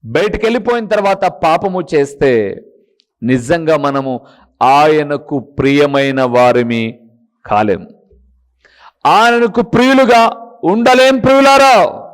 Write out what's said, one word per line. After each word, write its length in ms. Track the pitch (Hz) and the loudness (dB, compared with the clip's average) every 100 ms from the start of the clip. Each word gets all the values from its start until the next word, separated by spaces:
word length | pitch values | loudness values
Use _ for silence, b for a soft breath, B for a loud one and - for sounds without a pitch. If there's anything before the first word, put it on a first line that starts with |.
| 110 | -6
బయటికి 400 | 127 202 190 - | -4 -4 -4 -4
వెళ్ళిపోయిన 420 | 240 208 240 214 | -4 -4 -6 -4
తర్వాత 380 | 214 196 196 185 | -4 -2 -2 -4
పాపము 560 | - 165 170 196 185 165 | -4 -2 -2 -2 -6 -4
చేస్తే 680 | 156 143 143 139 120 101 - - _ _ _ _ _ | -2 -2 -2 0 0 -2 -8 -18 _ _ _ _ _
నిజంగా 540 | 113 127 117 170 160 156 | -4 -4 -2 -4 -2 -2
మనము 480 | 143 139 135 123 b b b _ | -2 -4 -6 -10 b b b _
ఆయనకు 800 | 123 139 151 156 147 143 143 143 | 2 4 4 2 -2 -8 -6 -10
ప్రియమైన 840 | 117 - 135 143 147 139 139 131 | -10 -4 0 2 0 0 -2 -2
వారిమి 760 | 131 123 123 123 117 117 113 113 _ _ _ _ - | -2 2 2 2 0 -4 -6 -10 _ _ _ _ -4
కాలేము, 440 | 104 107 87 85 - _ _ _ _ _ _ b b b b 139 | -2 -2 -4 -8 -20 _ _ _ _ _ _ b b b b 0
ఆయనకు 560 | 185 233 240 233 - | 2 2 2 0 -2
ప్రియులుగా 880 | 233 220 254 269 254 233 226 - - - | -2 0 2 2 4 4 2 -2 -18 -6
ఉండలేం 560 | 160 208 233 254 262 262 | -4 0 2 4 2 2
ప్రియులారా. 840 | 240 269 277 277 269 233 165 - - | 2 4 4 4 4 4 2 -4 -18